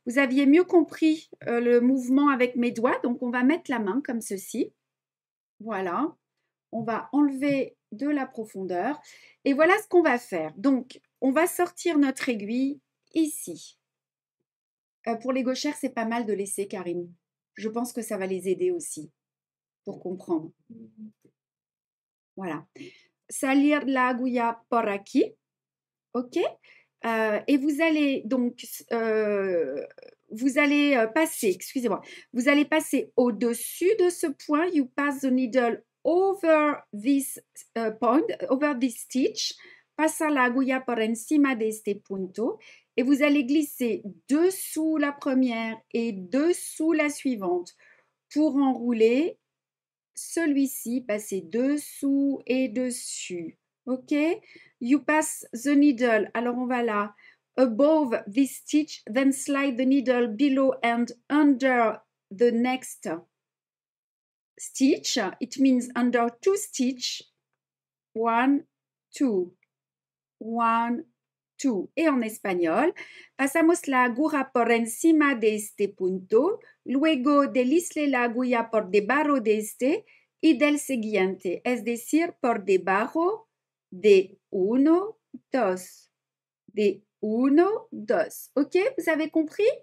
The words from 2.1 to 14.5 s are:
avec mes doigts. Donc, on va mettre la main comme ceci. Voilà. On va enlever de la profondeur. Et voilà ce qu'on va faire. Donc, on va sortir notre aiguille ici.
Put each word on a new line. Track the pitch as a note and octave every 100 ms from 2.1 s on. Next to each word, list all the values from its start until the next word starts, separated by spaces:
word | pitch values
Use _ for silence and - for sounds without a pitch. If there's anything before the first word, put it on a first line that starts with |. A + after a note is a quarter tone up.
| C4+ C#4+
avec | C4 B3 B3
mes | A#3+
doigts. | A3+ B3 A#4+
Donc, | C4 B3
on | B3
va | B3
mettre | B3+ E4+ -
la | A#3+
main | G3+ A#3
comme | C#4+ A#3
ceci. | - F#3+ - A3+ G#4 - _ _ _ _ _ _ _ _
Voilà. | G#3+ G3 F#3 F#3 D4+ - _ _ _ _ _
On | A3+
va | A3+ A3 -
enlever | C#4 D4 C4 C#4+ C#4 - - _
de | G#3 C#4
la | D4 B3+
profondeur. | - G#3+ G3 F#3 F3 A3 D4 - - - _
Et | C#4
voilà | C#4 E4 G#4
ce | -
qu'on | F4+
va | D#4+ B3
faire. | - F3 D#3 D#3
Donc, | B3+ C4 A#3+ - _ _
on | C4
va | C4+ F4+
sortir | - F4 - F4 D4+
notre | C#4 C4+ -
aiguille | A3+ G3+ A#3+ C4+ C#4+ _ _ _
ici. | D#4+ D#4 - - E3 - _ _ _ _ _ _ _ _